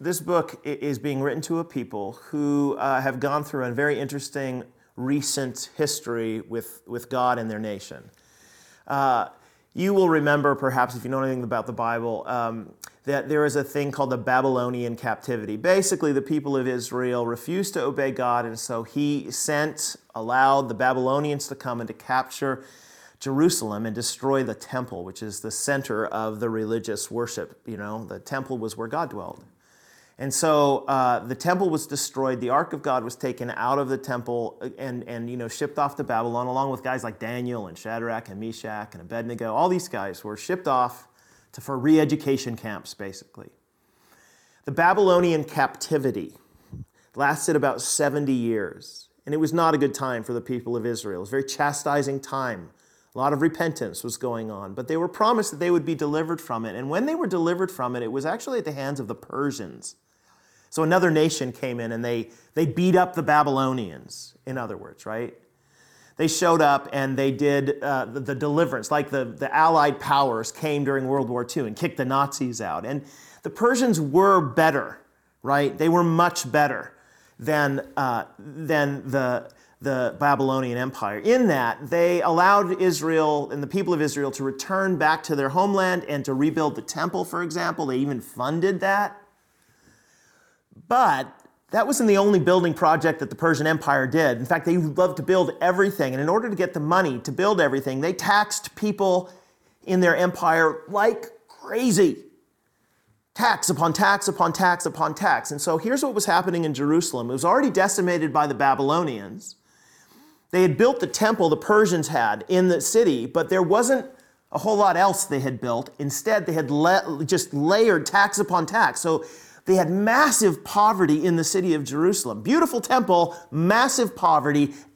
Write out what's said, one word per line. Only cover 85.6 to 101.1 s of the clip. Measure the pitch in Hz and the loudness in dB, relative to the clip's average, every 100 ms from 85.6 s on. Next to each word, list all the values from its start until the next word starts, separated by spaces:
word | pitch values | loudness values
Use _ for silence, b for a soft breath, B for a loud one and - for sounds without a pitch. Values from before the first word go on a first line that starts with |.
| 202 196 185 180 - | 2 2 2 0 -2
and | 143 | -4
to | 131 | -2
rebuild | 131 151 160 151 113 | 0 2 2 0 -2
the | |
temple, | - - 170 185 | -8 -4 -4 -2
for | 175 175 | -4 -4
example. | 175 160 170 165 147 | -4 -2 -4 -2 -2
They | 127 | 0
even | 139 127 | -2 -4
funded | - - 127 160 185 185 | -8 -6 -4 0 0 2
that. | 196 196 202 - _ b b b b b b b b b b b b b b - - | 2 2 0 -6 _ b b b b b b b b b b b b b b -16 0
But | 240 226 135 131 - _ _ _ | 4 6 4 -2 -10 _ _ _
that | 214 233 | 0 2
wasn't | 277 226 | 4 6
the | 196 | 6
only | 202 196 | 6 6
building | 165 185 175 | 6 4 4
project | 147 160 160 160 160 | 2 4 4 2 0
that | 139 | -4
the | - | 0
Persian | 165 147 151 | 2 2 2
Empire | 160 - 135 131 | 0 2 2 2
did. | 156 151 113 | 2 2 0
In | 127 | 0
fact, | 165 175 | -2 2
they | 180 | 2
loved | 156 143 180 185 | 2 2 2 2
to | |
build | - 185 165 - | 2 2 2 0
everything. | 170 180 196 196 139 | 2 2 2 0 -2
And | 131 | 0
in | 151 | 0
order | 202 220 | 0 0
to | |
get | 185 180 | -2 -2
the | 180 | -2
money | 147 180 175 123 | 2 2 2 -2
to | - | -4
build | 139 196 196 | 0 2 4
everything, | 147 135 135 131 | 2 2 -2 -2
they | 156 | -2
taxed | 185 - 208 208 - - - | -2 2 2 2 -4 -10 -4
people | 214 202 196 180 180 B B B B B | -2 0 2 2 0 B B B B B
in | - 185 | 0 4
their | 175 | 4
empire | 156 180 - 170 165 160 143 - | 4 2 2 2 4 4 2 -4
like | 202 220 | 0 2